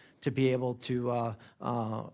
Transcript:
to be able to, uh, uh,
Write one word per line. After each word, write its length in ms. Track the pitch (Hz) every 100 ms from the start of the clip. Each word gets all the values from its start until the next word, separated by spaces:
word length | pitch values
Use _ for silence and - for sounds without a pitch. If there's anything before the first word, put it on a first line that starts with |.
| - _
to 100 | -
be 220 | 131 131
able 220 | 127 127
to, 360 | 120 - 123 123
uh, 240 | 120 117 104 - -
uh, 400 | 135 120 110 110 -